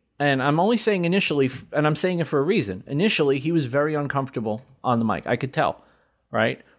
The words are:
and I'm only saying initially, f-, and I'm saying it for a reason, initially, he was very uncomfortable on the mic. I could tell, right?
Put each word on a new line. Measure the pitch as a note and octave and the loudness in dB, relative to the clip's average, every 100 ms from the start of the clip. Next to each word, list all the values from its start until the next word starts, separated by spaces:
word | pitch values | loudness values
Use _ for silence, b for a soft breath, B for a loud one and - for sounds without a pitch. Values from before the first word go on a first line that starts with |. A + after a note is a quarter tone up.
| _ - | _ -2
and | C#3+ C3+ | 0 2
I'm | C3 D3+ | 2 2
only | F#3+ A#3+ | 2 2
saying | - G3 | 2 0
initially, | E3+ F#3+ - D3 C3+ | 2 0 2 2 0
f-, | - - | -2 -6
and | D3 D3+ | -2 0
I'm | |
saying | D3 F#3 F3 | 0 0 -2
it | D#3 | -2
for | D3 | 0
a | |
reason, | C#3+ G#3+ G#2 F#2 - | 2 0 -2 -6 -6
initially, | C#3 G#3 - D3 C#3 | -2 0 2 2 2
he | C3+ | 0
was | E3+ C3 | 0 0
very | C3+ D3+ | 0 0
uncomfortable | D3+ C#3+ C#3+ C3 - A2 A2 - _ | -2 -2 -4 -4 -4 -4 -6 -8 _
on | - A#2+ | -2 0
the | |
mic. | A2+ F#2+ - | 0 -2 -2
I | A#2+ | -4
could | B2+ | -2
tell, | D#3 A2+ - b b b b _ | -2 -2 -2 b b b b _
right? | A#2 A2+ - b | -2 0 -2 b